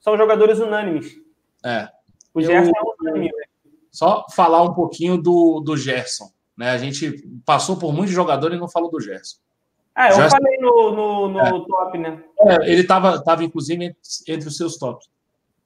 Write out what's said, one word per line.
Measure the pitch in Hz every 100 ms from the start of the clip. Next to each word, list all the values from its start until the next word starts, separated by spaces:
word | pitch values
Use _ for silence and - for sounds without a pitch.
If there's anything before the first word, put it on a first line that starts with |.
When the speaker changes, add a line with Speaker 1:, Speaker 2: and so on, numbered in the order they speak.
Speaker 1:
São | 214 214
jogadores | 220 214 214 214
unânimes. | 220 208 202 151 - - _ _ _ _
Speaker 2:
É. | 123 113 107 _ _ _ _
Speaker 1:
O | 160
Speaker 2:
Eu | 160
Speaker 1:
Gerson | 175 175
é | 160 - -
unânime, | 160 156 -
né? | - - _ _ _ _
Speaker 2:
Só | - 165 214 -
falar | - 170 165
um | 175
pouquinho | - 165 - 175 180
do, | 165 175 165 156
do | 147 151
Gerson, | 127 127 113 - 101 _ _ -
né? | 120
A | 123
gente | 135 135 156 - - 123 -
passou | 143 - 185
por | 170
muitos | 147 202
jogadores | 180 156 135 160 175
e |
não | 175
falou | 170 170
do | 160
Gerson. | 101 92 - - _ _ _ _ _
Speaker 1:
Ah, | - 247
eu | 196
Speaker 2:
Gerson | - 269
Speaker 1:
falei | 269 262
no, | 247 233 220
no, | 208 208 202 196
no | 190
Speaker 2:
É. | 185
Speaker 1:
top, | 180 - 185 180 175
né? | 165 160 - -
Speaker 2:
É, | 208 170 147
ele | 175
tava, | 180 190 185 160
tava, | 151 165
inclusive, | 170 160 135 175
entre, | 175 - - - -
entre | 156 147
os | 143
seus | 165 160
tops. | 131 123 _ _ _ _ _ _